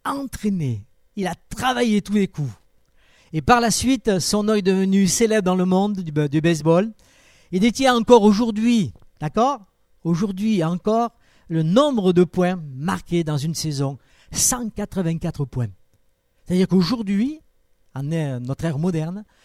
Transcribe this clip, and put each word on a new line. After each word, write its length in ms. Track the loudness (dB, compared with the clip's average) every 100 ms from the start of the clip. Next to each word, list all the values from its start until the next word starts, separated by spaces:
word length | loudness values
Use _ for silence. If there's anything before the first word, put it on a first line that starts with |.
| -8
entraîné. 800 | -8 -8 -6 -4 -2 -2 -6 -10 _ _ -6
Il 100 | -6
a 80 | -6 _
travaillé 540 | -4 -2 0 2 2
tous 100 | 2
les 140 | 0 0
coups. 260 | -2 -8 -8 _ _ _ _ _ _ _
Et 80 | -2
par 200 | 4 4
la 100 | 4
suite, 480 | 0 0 0 0 0
son 240 | 0 0
nom 100 | 0
est 80 | 0
devenu 460 | 2 0 2 2 2
célèbre 380 | 2 2 2 2
dans 100 | 0
le 100 | 2
monde 360 | 2 0 -4
du, 280 | -4 -4 -2
du 120 | 0
baseball. 520 | 0 2 2 2 2 -6 _ _ _ _ _
Il 100 | 0
détient 340 | 2 2 2 2
encore 260 | 6 8
aujourd'hui, 720 | 8 4 0 0 2 2 0 -8 -20 _
d'accord ? 460 | -4 0 0 -2 -10 _ _ _
Aujourd'hui 600 | -4 -2 -2 -2 -2 0
encore, 520 | 0 -2 -2 -2 -2 -8 _ _ -6
le 160 | -2
nombre 500 | 2 2 2 2 2
de 100 | 4
points 380 | 2 0 -2 -2 -10 -8
marqués 480 | -6 -6 -4 -4
dans 140 | -2 -4
une 180 | -4 -6
saison, 420 | -6 -4 -6 -8 _ _ -12
cent 380 | -4 -2 -2 -6
quatre-vingt-quatre 760 | -8 -6 -4 -4 -4 -6 -6 -6
points. 240 | -6 -6 -8 _ _ _ _ _ _ -2
C'est-à-dire 220 | 0 2
qu'aujourd'hui, 720 | 2 2 -2 -2 -2 -2 -6 _ _ _ _ _
en 180 | -10 -6
ère, 300 | -4 -4 -6
notre 240 | -6 -4 -4
ère 140 | -2
moderne, 460 | -2 -2 -6 -10 -16 _